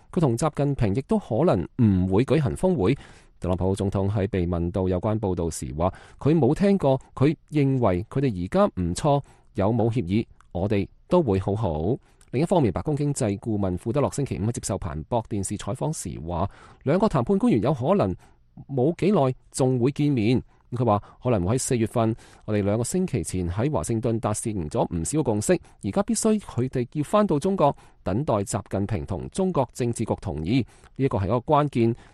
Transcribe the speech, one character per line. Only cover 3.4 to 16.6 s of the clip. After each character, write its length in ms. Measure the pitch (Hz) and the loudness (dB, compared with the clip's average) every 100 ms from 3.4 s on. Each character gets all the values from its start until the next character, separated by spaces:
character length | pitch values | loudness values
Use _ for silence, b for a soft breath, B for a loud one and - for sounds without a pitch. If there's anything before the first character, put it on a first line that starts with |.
特 80 | 87 | -4
朗 80 | 90 | 0
普 180 | 92 | 0
總 160 | 98 101 | 0 0
統 180 | 98 98 | 0 0
喺 200 | 104 98 | 0 0
被 180 | 95 85 | 0 0
問 240 | 87 85 | 0 -2
到 180 | 95 92 | 0 0
有 120 | 90 | 0
關 180 | 107 110 | 0 -2
報 160 | 104 | -2
道 160 | 90 85 | -2 -4
時 240 | - 65 | -4 -8
話， 180 | 71 90 B B B | -2 -2 B B B
佢 200 | 135 160 | 2 4
冇 160 | 123 | 4
聽 240 | 156 202 196 | 4 2 2
過， 220 | 139 131 b | 2 0 b
佢 220 | - 139 - - | 0 0 0 -4
認 280 | 151 139 135 | 0 2 2
為 260 | 113 90 107 | 2 0 -2
佢 120 | 135 | -2
哋 240 | 143 92 | -2 -2
而 40 | 90 | -2
家 160 | 185 101 - | 2 2 0
唔 140 | 85 | -2
錯， 280 | 90 151 139 - b b | 0 2 0 -2 b b
有 180 | - 98 | -2 0
冇 180 | 117 113 | 2 0
協 120 | 117 | 0
議， 220 | 85 104 - - - | 0 0 0 -10 -10
我 160 | 90 101 | -4 0
哋 180 | 101 92 _ - | 0 -2 _ 0
都 120 | 180 | 2
會 160 | 135 95 | 4 0
好 160 | 101 | 0
好。 420 | 101 104 78 85 143 b b b | -2 -2 -2 -2 -2 b b b
另 100 | 120 | -2
一 40 | 170 | 2
方 160 | 185 | 2
面， 100 | 120 | 2
白 80 | 78 | 0
宮 160 | - 143 | -4 -2
經 160 | 147 | -2
濟 260 | 139 110 101 | -2 -2 -2
顧 180 | - 104 | -4 -2
問 180 | 98 90 | -2 -4
庫 160 | 113 | -4
德 80 | 143 | -2
洛 100 | 117 | -2
星 120 | - | -2
期 140 | 143 98 | -6 -2
五 60 | |
喺 80 | 107 | -4
接 80 | - | -4
受 140 | - 95 | -6 -6
彭 240 | 95 76 | -6 -8
博 180 | 76 117 | -4 -4
電 220 | - 104 92 | -4 -6 -6
視 120 | 104 | -6
採 160 | - | -6
訪 180 | 110 143 | -6 -6
時 260 | 160 92 62 | -6 -8 -10
話， 280 | 82 87 90 B | -6 -4 -4 B